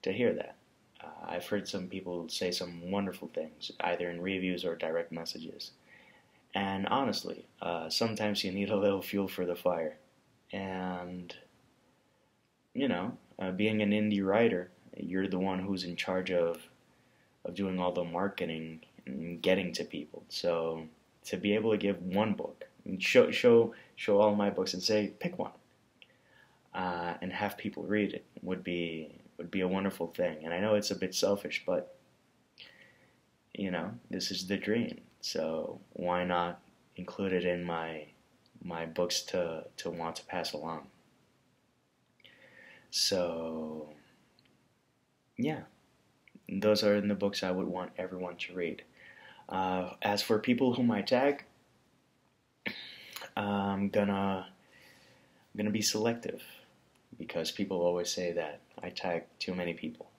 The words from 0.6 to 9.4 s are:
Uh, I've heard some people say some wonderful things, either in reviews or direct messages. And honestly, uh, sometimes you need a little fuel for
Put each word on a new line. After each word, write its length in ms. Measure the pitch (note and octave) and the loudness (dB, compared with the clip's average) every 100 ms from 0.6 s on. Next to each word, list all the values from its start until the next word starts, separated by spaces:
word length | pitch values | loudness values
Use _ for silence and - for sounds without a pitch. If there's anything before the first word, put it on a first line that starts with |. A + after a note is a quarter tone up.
| _ _ _ - | _ _ _ -18
Uh, 260 | D#2 D#2 E2 | -16 -12 -6
I've 180 | F2 - | -6 -2
heard 200 | G#2 - | -2 -2
some 200 | G2 F#2 | -6 -6
people 400 | F#2+ F2+ F2 E2 | -8 -6 -6 -4
say 220 | - F#2 | -2 -2
some 380 | F2 F2 E2+ F2 | -2 -6 -8 -2
wonderful 380 | G2 G2 F2+ - | 0 0 -4 -8
things, 440 | - D#2+ - - - | -6 -6 -8 -12 -4
either 280 | E2+ F2 F2 | -2 0 -2
in 120 | E2+ | -2
reviews 440 | F2+ F#2+ F#2 F2 F2 | -2 0 0 0 -2
or 100 | E2 | -2
direct 360 | D#2+ E2 E2 | 0 0 -2
messages. 600 | E2 E2 - D#2+ - - _ _ - - - _ _ _ G2 | -6 -8 -8 -12 -12 -14 _ _ -20 -20 -20 _ _ _ -2
And 320 | G2 F#2+ G2 | 0 0 2
honestly, 580 | C3 C3 - - - - _ | 2 2 -2 -4 -10 -14 _
uh, 280 | F2 E2+ E2 | -4 -2 -2
sometimes 540 | - A2+ G#2+ G#2+ G2+ | 0 0 2 0 0
you 80 | G2 | -2
need 180 | F#2+ G2+ | 0 2
a 60 | G#2 | 4
little 260 | G2+ G2 | 4 2
fuel 260 | - G2+ F#2+ | 0 -2 0
for 180 | - | -2